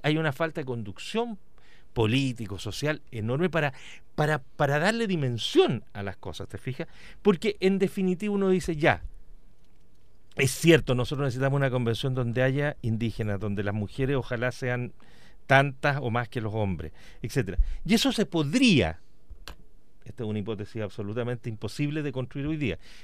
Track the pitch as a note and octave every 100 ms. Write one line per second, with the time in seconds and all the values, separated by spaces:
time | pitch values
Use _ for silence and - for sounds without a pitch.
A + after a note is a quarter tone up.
0 | D3 D#3 D#3+ C#3 E3 E3+ C3+ A2+ G2+ -
1 | - A3 A#3+ G3+ - - - - - -
2 | A2 C3 C3+ A#2 G#2 G2 G#2+ - D3 D#3
3 | - A2 A2 C3+ F3+ E3 C#3+ - - -
4 | - - D3+ D3+ - - C#3+ D3 F#3 A#3
5 | G#3+ F3 C3 A#2 - E4+ F4 A#2+ - G#2
6 | G2 - F#2+ - F#2+ G#2 - B2+ D#3+ -
7 | - - G3+ F3 A3 - F#3+ G3 F#3+ G3+
8 | F#3 F3 G#3 G3+ F#3+ F#3 - D#3 D3+ G2+
9 | - - - - - - - - - -
10 | - - - - C3+ - E3 D#3 - B2+
11 | A#2 C#3 C#3+ B2+ C3+ C#3 C3+ B2 A#2 A2
12 | C3+ B2+ A#2+ A#2 C3 C3+ D3 - A2+ A2
13 | A2+ - G#2+ G2+ G#2+ G2+ G2+ G#2+ G2+ -
14 | C3+ C#3 - A#2+ B2+ - B2+ B2 B2 -
15 | - - - - - C3+ C#3+ C3+ D3 C#3
16 | B2 A#2+ A#2 A#2+ G#2+ A2 G2+ D#2+ D#2 -
17 | - - A2+ C#3 F#2+ G#2 - - D#3+ A3
18 | C4+ A3+ G3 E3 C#3+ B3 B3+ D3 D#2+ -
19 | - - - - - - - - - -
20 | - - A2 G#2+ G2+ G#2 G2+ A2 G#2 -
21 | G2+ A2+ A#2 A#2+ A#2+ G#2+ G#2+ - D3 D#3
22 | D3 B2+ B2 A#2+ C#3+ D#3+ B2 - - -